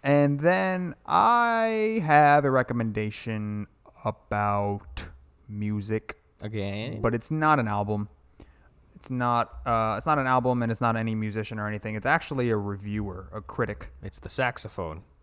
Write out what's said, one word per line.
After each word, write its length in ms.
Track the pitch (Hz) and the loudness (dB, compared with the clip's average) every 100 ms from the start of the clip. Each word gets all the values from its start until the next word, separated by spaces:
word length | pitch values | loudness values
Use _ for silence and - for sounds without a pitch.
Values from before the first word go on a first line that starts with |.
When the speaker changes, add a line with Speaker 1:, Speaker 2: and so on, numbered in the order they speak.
Speaker 1:
And 360 | 139 143 143 143 | 4 4 4 2
then 560 | 160 185 190 185 180 - - | 2 2 0 -2 -6 -10 0
I 960 | 170 202 240 233 226 226 220 220 220 160 | 4 6 6 4 2 0 0 0 0 4
have 400 | 147 147 147 143 | 6 8 8 6
a 60 | |
recommendation 1160 | 131 123 117 113 104 107 - - 110 104 104 101 _ - - 110 | 2 2 -2 -2 -2 -4 -6 -6 -6 -4 -6 -8 _ -20 -8 -8
about 1000 | 107 _ 104 104 101 101 101 - - - - - _ - | -8 _ -2 0 0 0 -2 -6 -12 -12 -16 -20 _ -12
music. 680 | 107 104 107 101 110 - - _ _ | -6 -2 -2 -2 -4 -4 -12 _ _
Speaker 2:
Okay. 540 | 110 107 98 101 110 120 | -10 -6 -6 -6 -8 -2
Speaker 1:
But 120 | - | 0
it's 160 | 117 - | 0 -2
not 280 | 156 156 151 | 0 4 4
an 80 | 110 | 2
album. 400 | 104 101 104 104 _ _ _ - _ _ _ _ - | -2 -2 -2 -4 _ _ _ -20 _ _ _ _ -20
It's 140 | - | -8
not, 420 | 127 123 120 113 - - | -2 2 2 0 -4 0
uh, 300 | 113 110 104 | 2 2 0
it's 80 | 156 | 0
not 120 | 151 | 0
an 80 | 131 | 2
album, 360 | 127 123 123 | 2 2 0
and 80 | 117 | 0
it's 100 | 113 | 0
not 140 | 117 113 | 0 0
any 200 | 113 110 | -2 -2
musician 440 | 107 107 107 110 | -4 -4 -6 -6
or 80 | 104 | -6
anything. 280 | 104 110 107 | -6 -6 -4
It's 100 | 127 | 0
actually 440 | 160 - 135 123 | 0 0 -2 0
a 60 | 107 | 0
reviewer, 720 | 101 98 104 107 101 90 95 | -2 -6 -6 -4 -6 -8 -12
a 80 | 107 | -12
critic. 500 | - - 113 104 - - | -12 -4 -4 -4 -12 -14
Speaker 2:
It's 180 | 95 - | -16 -14
the 100 | - | -10
saxophone. 720 | - 127 - 98 - 85 80 - _ | -2 -2 -4 -12 -8 -8 -8 -16 _